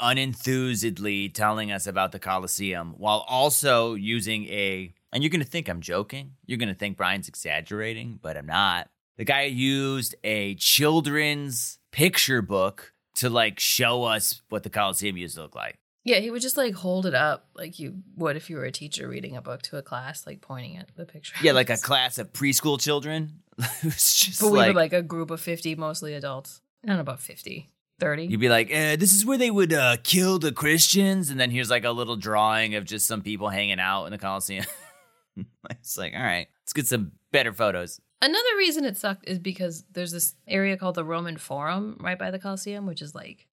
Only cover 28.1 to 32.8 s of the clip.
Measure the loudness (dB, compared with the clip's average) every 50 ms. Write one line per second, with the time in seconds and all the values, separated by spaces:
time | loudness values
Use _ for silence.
28.1 | -2 -2 -2 -2 0 2 4 6 6 6 6 4 2 2 2 2 4 4 6 6
29.1 | 6 6 4 4 2 2 2 4 4 4 4 4 4 4 4 4 4 4 2 2
30.1 | 4 4 6 4 4 2 2 0 -2 0 2 4 6 6 6 6 6 6 4 4
31.1 | 4 2 0 -2 0 0 0 2 2 0 2 2 2 2 2 0 0 -2 -2 -4
32.1 | -4 -4 -2 0 4 4 6 6 4 4 2 2 0 -2